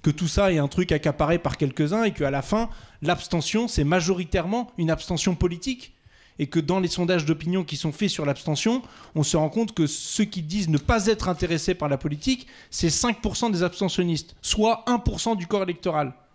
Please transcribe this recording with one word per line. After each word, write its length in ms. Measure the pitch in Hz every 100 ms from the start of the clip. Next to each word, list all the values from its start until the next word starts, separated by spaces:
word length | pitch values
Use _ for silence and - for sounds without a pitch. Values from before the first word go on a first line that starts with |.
que 80 | -
tout 180 | 147 170
ça 240 | - 202
est 60 | 165
un 100 | 143
truc 240 | - 180
accaparé 460 | 151 156 - 151 175
par 200 | 135 -
quelques-uns 460 | 139 - 151 208
et 80 | 226
qu'à 200 | - 139
la 100 | 139
fin, 280 | - 214 233 - - -
l'abstention, 640 | 151 175 - 170 - 214 233
c'est 160 | -
majoritairement 880 | 147 180 165 180 175 190 170 233 240 -
une 120 | 165
abstention 460 | 156 - 165 - 175
politique 580 | 180 170 262 247 - _ _ _ _ -
et 80 | 143
que 120 | 165
dans 200 | 147 190
les 80 | 175
sondages 400 | - 175 175 151
d'opinion 360 | 156 151 185
qui 140 | 160 143
sont 140 | 160
faits 180 | 143 202
sur 160 | - 147
l'abstention, 560 | 135 - 147 220 247 - - -
on 80 | 156
se 160 | 147 160
rend 120 | 151
compte 260 | 208 226 -
que 100 | 151
ceux 380 | - - -
qui 180 | 208 185
disent 280 | 156 202 170
ne 100 | 151
pas 260 | - 233 196
être 240 | 214 180
intéressés 460 | 180 175 165 - 180
par 120 | 147
la 120 | 139
politique, 480 | 151 147 269 254 - - -
c'est 180 | - 165
cinq 320 | 143 240 220
pour 160 | 214 -
cent 140 | 233
des 100 | 180
abstentionnistes, 760 | 175 - 190 - 175 156 - -
soit 420 | - 214 220 226 240
un 80 | 247
pour 220 | 240 190
cent 160 | 233 220
du 100 | 170
corps 160 | 202
électoral 540 | 185 175 180 151 139 - _